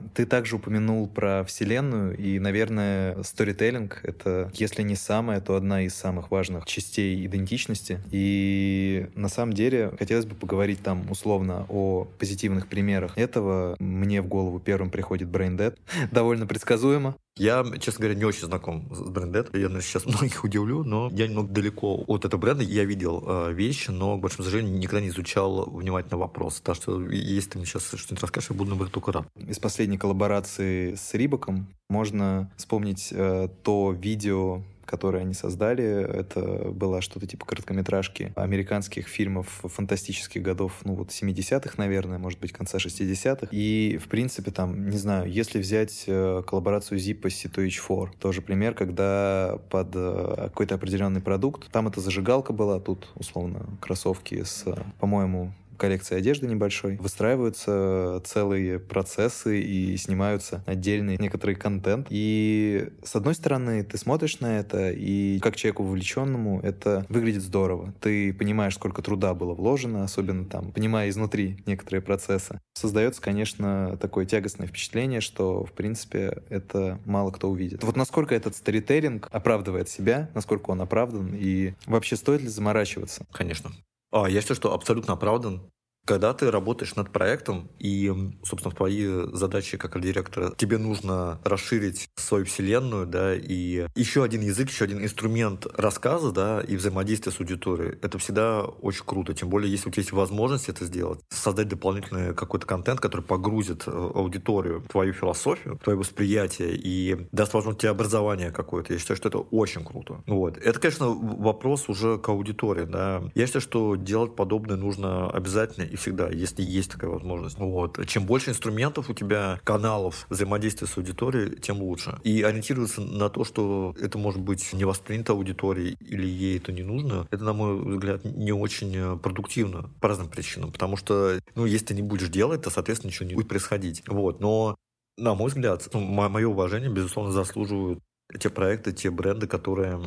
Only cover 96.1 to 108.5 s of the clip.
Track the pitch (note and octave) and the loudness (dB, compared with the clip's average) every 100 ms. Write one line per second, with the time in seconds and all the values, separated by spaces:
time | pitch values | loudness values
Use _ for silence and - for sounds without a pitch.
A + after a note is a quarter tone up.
96.1 | E3 C#3+ F#2 G2+ G#2+ - F#2+ G2 F#2 G2+ | 2 2 2 2 0 0 0 0 0 0
97.1 | G#2+ F#2 - F2+ F2+ F#2+ F2 E2 - G2 | 0 -2 -4 -4 -4 -2 -2 -2 -4 -6
98.1 | F#2 - G2+ A2+ G#2+ G2+ - G#2+ F#2+ - | -4 -2 2 2 2 -2 -4 -4 -4 -4
99.1 | F#2+ F2 E2 F2+ G2+ G2+ G2 F#2+ G#2 G2 | -4 -2 -4 0 2 2 0 0 -2 0
100.1 | F#2+ F#2 G#2 B2 C#3 - - F2 F2+ E2+ | 2 2 2 2 2 -2 -6 -4 -2 -4
101.1 | F2 - - G#2+ G2 G#2+ F#2 F#2+ G2 F#2+ | -4 -8 -2 0 2 0 0 0 0 -2
102.1 | F#2 F2+ E2+ F2+ F#2+ - F#2 G#2 B2+ - | -2 -2 -2 -2 -2 0 0 0 0 0
103.1 | E2+ D#2+ F#2 G2+ A2 F#2+ E2 - F2 F2 | -2 0 2 2 2 0 -2 -4 -4 -2
104.1 | G2 F#2 F#2+ - G2+ F#2 E2 - G2 F#2+ | 0 0 0 2 2 2 -2 0 2 2
105.1 | F#2 F2+ - - - - - - G2 F#2+ | 2 0 0 0 0 -2 -2 2 2 2
106.1 | - G2+ G#2+ F#2+ - F2 F2 F#2 F#2 F#2 | 0 2 4 2 0 -2 -2 0 0 2
107.1 | F2+ F2 G#2+ G#2 A2 A2 G2+ A2 G#2 G#2+ | 0 0 2 4 4 2 2 2 2 2
108.1 | A2 G#2 G2 F2 | 2 2 0 -2